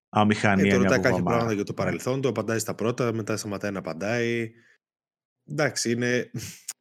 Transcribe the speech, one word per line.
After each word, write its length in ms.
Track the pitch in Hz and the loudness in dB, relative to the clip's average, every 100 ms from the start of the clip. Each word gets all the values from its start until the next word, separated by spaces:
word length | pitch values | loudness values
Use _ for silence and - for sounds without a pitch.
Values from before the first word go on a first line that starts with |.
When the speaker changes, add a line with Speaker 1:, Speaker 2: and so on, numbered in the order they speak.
| _ | _
Speaker 1:
αμηχανία, 560 | 107 107 104 107 98 | 2 4 4 4 4
Speaker 2:
Ε, 40 | 98 | 4
το 40 | 95 | 4
Speaker 1:
μια 40 | |
Speaker 2:
ρωτάει 140 | 95 - | 4 4
κάποια 120 | 123 | 4
Speaker 1:
βουβαμάρα. 200 | 92 87 117 | 2 2 0
Speaker 2:
πράγματα 160 | 113 | 0
για 100 | 101 | -2
το 80 | 101 | -4
παρελθόν 460 | 90 92 85 127 135 | -4 -2 -2 -2 -2
του, 80 | 131 | 0
απαντάει 300 | 113 104 113 | -2 -2 -2
στα 160 | - | -4
πρώτα, 380 | - 107 123 120 | -2 -2 0 -2
μετά 240 | 113 104 107 | -2 -4 -4
σταματάει 340 | 107 98 104 | -4 -6 -4
να 80 | 98 | -6
απαντάει. 720 | 92 80 98 120 117 117 113 117 _ _ _ _ _ _ _ _ - | -6 -6 -4 -2 -2 -2 -6 -10 _ _ _ _ _ _ _ _ -10
Εντάξει, 400 | 151 147 - 113 | -2 0 0 -2
είναι, 400 | 117 123 123 - - - - - - | 0 2 0 -2 -8 -10 -14 -16 -18